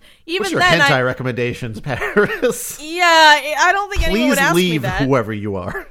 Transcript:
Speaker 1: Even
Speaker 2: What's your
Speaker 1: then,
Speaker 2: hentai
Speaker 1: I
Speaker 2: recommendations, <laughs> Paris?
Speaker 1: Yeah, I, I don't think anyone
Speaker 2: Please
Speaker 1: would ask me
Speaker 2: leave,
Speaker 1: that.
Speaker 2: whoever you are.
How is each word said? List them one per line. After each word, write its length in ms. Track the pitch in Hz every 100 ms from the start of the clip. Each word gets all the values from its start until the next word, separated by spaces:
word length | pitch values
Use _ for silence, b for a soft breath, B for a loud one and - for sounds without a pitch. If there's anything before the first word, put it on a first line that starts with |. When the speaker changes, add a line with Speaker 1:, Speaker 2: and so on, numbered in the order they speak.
| b b -
Speaker 1:
Even 160 | 359
Speaker 2:
What's 80 | 392
your 80 | 311
Speaker 1:
then, 180 | 359 330
Speaker 2:
hentai 120 | 285
Speaker 1:
I 100 | 131
Speaker 2:
recommendations, 800 | 127 127 127 120 120 - 123 107
<laughs> 0 |
Paris? 1000 | 147 127 415 - 208 427 247 - - -
Speaker 1:
Yeah, 220 | 302 349
I, 500 | 349 320 311 294 277 294
I 140 | 339
don't 180 | 381 403
think 140 | 403 165
anyone 140 | 202
Speaker 2:
Please 80 | 254
Speaker 1:
would 80 | 254
ask 160 | 285
me 80 | 175
Speaker 2:
leave, 200 | 185 160
Speaker 1:
that. 200 | - 190
Speaker 2:
whoever 300 | 131 131 104
you 240 | 107 104 95
are. 320 | 92 392 -